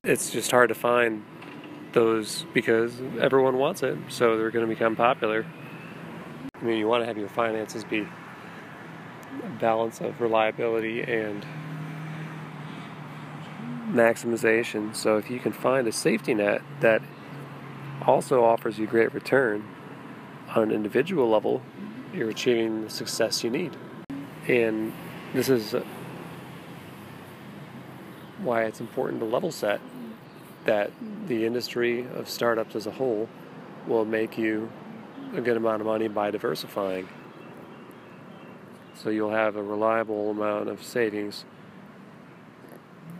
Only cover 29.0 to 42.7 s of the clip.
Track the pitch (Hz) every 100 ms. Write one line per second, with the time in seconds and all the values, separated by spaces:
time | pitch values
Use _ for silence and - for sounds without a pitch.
29 | - 123 113 120 175 - 107 104 - -
30 | 226 - - - - - - 104 101 -
31 | 110 104 - 117 113 120 117 123 120 120
32 | 123 - 117 - 120 110 110 113 104 -
33 | 131 107 110 - - - - - - 113
34 | 107 110 110 - 110 107 113 - - -
35 | - - - - 120 113 113 107 110 110
36 | 110 104 104 104 123 156 - - 98 92
37 | 92 - - - - - - - - -
38 | - - - - - - - - - -
39 | - 107 107 110 110 104 101 104 110 113
40 | 110 104 104 104 104 104 104 101 - 127
41 | 113 104 104 - - - - - - -
42 | - - - - - - -